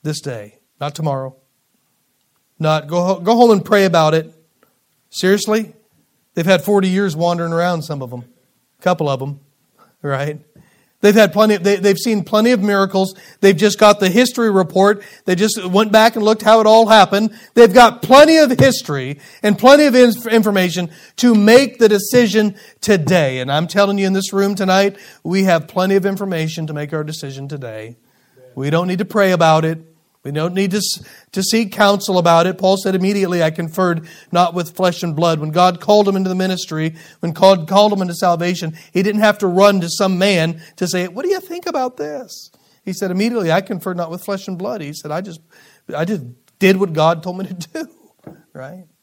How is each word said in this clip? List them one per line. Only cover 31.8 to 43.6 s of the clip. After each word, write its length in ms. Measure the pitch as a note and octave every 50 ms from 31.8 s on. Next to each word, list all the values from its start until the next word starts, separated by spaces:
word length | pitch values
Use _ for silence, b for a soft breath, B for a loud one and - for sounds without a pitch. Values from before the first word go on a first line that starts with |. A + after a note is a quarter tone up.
| G#3+ G3+ G3+ G3 G3+ - F#3+ F3+
about 280 | E3+ E3+ E3+ E3 F3
it. 120 | F#3 F3+ F#3
Paul 180 | F#3 F#3 G3
said, 180 | F#3+ F#3+ F#3+ F#3+
"Immediately 480 | F#3 F#3 G3 G3+ G3+ F#3+ F3 F3+ F3
I 80 | E3 D#3+
conferred 560 | D#3+ - E3+ D#3+ D#3+ F#3+ F#3 F3+ E3+ D#3+ D#3+ B B B B B
not 200 | - F3 F3+ E3+
with 220 | E3+ F3+ E3+ D#3+ _
flesh 280 | - F#3+ F3+ E3+ - -
and 100 | F3 D3+
blood." 240 | D3 E3+ E3+ E3 D#3
When 140 | D3 D#3
God 280 | D3+ F3 F3+ F#3 F3+ F3
called 280 | - - G#3 G#3+ G#3 G3
him 80 | G3
into 120 | F#3+ F#3+ F#3+
the 60 | F#3
ministry, 600 | F#3 F#3 F#3 F#3 F3+ - - D#3+ D#3 D#3 E3 D#3+ B B B B B
when 120 | - E3+
God 360 | D#3+ - F#3+ F#3+ G3 F3+ D#3 D#3
called 240 | F#3 G3 G#3 G#3
him 100 | G#3 G3
into 120 | F#3 F3+ E3+
salvation, 600 | - G3+ F3+ E3+ E3+ E3+ F3 F3+ F3 F3 D#3+ D#3+ B B B
he 100 | B F3 G3
didn't 160 | G#3+ G#3 G#3+
have 180 | G#3+ G#3 G#3 G#3
to 80 | G3+
run 340 | F#3 F3 F#3 G3+ G3+ G3+ G3
to 80 | E3+ E3+
some 300 | - - G3+ F#3+ F#3+ F3
man 420 | F#3+ G#3 G3 E3+ D#3+ E3 E3 E3 B B B
to 120 | - F#3 E3+
say, 180 | F3 F3+ F3+
"What 180 | F#3 F3+ A3 C#4+
do 60 | F4
you 100 | G4 F#4
think 260 | F4+ - E4+ F4+ -
about 320 | F4+ E4 C#4+ B3+ B3+ B3+ -
this?" 520 | D4 D4+ D4+ C4+ B3 F#3 - - - - _ _ _ _ _ _ _
He 80 | F#3+
said, 200 | F#3 - G3+ F#3
"Immediately 400 | F3+ F#3+ G#3 A#3 A#3+ A3+ F#3 D#3+
I 80 | D#3+ F#3+